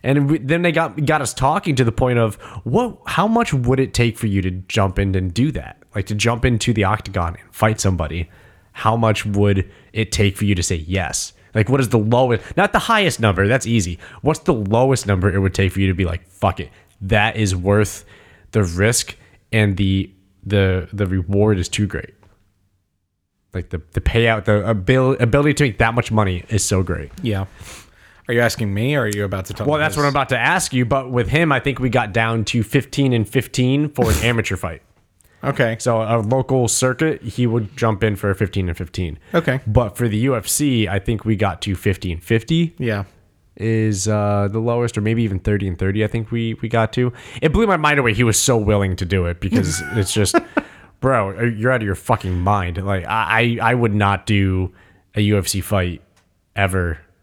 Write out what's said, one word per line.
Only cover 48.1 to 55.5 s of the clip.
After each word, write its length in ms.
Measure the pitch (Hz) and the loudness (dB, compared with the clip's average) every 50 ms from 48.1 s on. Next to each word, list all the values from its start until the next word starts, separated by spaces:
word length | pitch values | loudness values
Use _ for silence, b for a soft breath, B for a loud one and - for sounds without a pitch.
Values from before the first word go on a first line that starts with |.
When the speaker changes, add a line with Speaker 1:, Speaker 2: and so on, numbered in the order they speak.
| 104 | 2
Speaker 1:
He 80 | 113 123 | 4 2
was 160 | 113 104 - | 2 2 2
so 160 | - - 123 | 2 2 2
willing 380 | 113 107 101 107 101 98 95 90 | 2 2 2 2 2 2 0 -2
to 100 | - 95 | -4 -2
do 220 | 82 98 95 87 | -2 0 0 0
it 120 | 85 85 - | -2 -4 -4
because 440 | - 98 - 240 175 151 147 - - | -4 0 0 0 0 0 -2 -4 -6
Speaker 2:
<laughs> 40 | - | -4
Speaker 1:
it's 200 | - 117 98 - | -2 -2 -2 0
just, 240 | - 214 190 - - 339 339 - - 302 B B B B B B B _ | 0 0 0 2 2 0 -2 0 -6 -6 B B B B B B B _
Bro, 260 | - 131 135 117 101 98 | -2 0 2 2 0 -2
are, 180 | 95 90 117 | -4 -2 -2
you're 240 | 120 117 104 107 127 | -2 -2 0 0 0
out 100 | 131 123 | 0 0
of 40 | 110 | 0
your 100 | 98 92 | -2 -4
fucking 440 | - - - 117 107 - 92 90 90 | -4 0 -2 -2 0 0 -4 -2 0
mind. 380 | 90 95 104 101 90 87 85 92 95 | 2 2 2 0 0 -4 -6 -4 -2
Like, 220 | 98 98 95 82 | -2 -2 -2 -2
I, 520 | - 101 110 107 80 110 113 120 120 117 113 | -2 -2 -2 0 0 2 2 2 0 0 0
I, 100 | 113 113 | 0 0
I 20 | 123 | 2
would 180 | 123 117 113 101 | 2 2 0 2
not 320 | 104 104 101 101 95 - | 2 2 2 2 0 0
do 480 | - 107 101 98 95 92 92 92 92 b b b b b b b b _ | 0 2 2 2 2 2 0 -2 -4 b b b b b b b b _
a 60 | 110 | -2
U 160 | 107 104 104 | 0 2 2
F 100 | 101 87 | 2 0
C 140 | - | -2